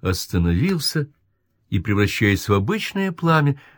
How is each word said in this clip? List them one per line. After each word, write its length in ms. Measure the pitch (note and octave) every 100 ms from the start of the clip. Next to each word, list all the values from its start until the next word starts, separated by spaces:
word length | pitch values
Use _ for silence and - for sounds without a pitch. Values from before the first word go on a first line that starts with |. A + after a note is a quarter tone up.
остановился 1080 | - - - F#2+ E2+ E2+ E3 F#3 - D#3+ C#3+ _ _ _ _ _ -
и, 100 | G2+
превращаясь 680 | E2+ G2+ G2+ - G#2 G2 -
в 60 |
обычное 580 | G2+ G2+ G#3+ - D4+ D4
пламя, 480 | - E3 D#3+ C#3+ C#3 -